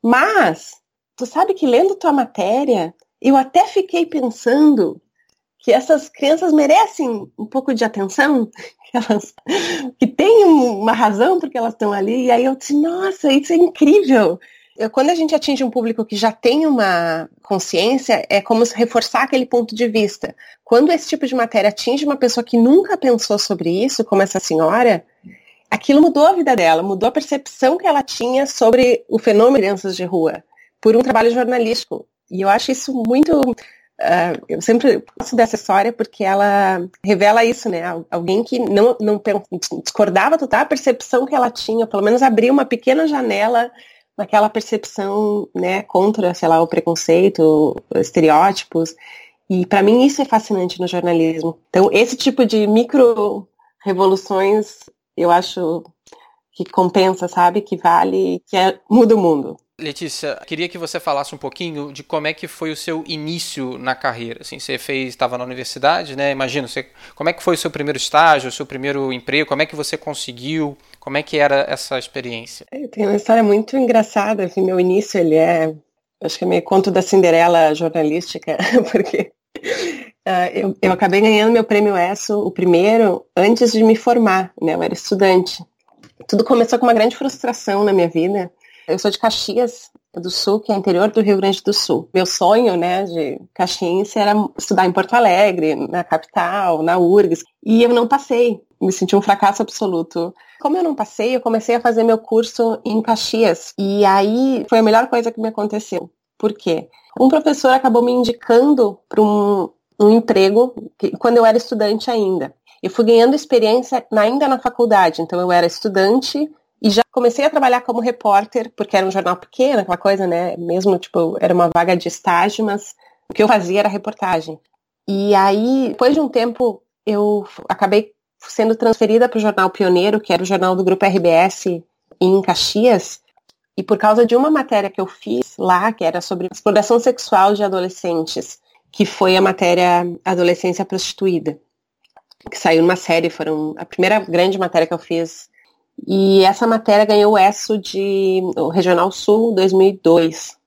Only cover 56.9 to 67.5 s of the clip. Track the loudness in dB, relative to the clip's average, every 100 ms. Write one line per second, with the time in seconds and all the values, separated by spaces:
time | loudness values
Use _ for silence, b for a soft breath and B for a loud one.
56.9 | 2 0 0 -6 0 0 0 -6 -4 2
57.9 | 2 2 -2 -2 -4 _ -2 0 -2 _
58.9 | 4 4 4 2 0 -4 -14 _ _ -12
59.9 | -10 -12 -10 -10 -10 -12 -8 -8 -8 -10
60.9 | -8 -4 -4 -6 -10 -14 -10 -10 -10 -12
61.9 | -16 -8 -6 -6 -8 -14 -10 -10 -8 -8
62.9 | -10 -8 -10 -8 -10 -10 -10 -10 -8 -8
63.9 | -6 -6 -6 -12 -14 -18 -16 -10 -10 -8
64.9 | -8 -8 -4 -6 -4 -10 -12 -14 -2 -2
65.9 | -2 -4 -4 -4 -2 -4 -6 -8 -10 -12
66.9 | B B _ -6 -4 -4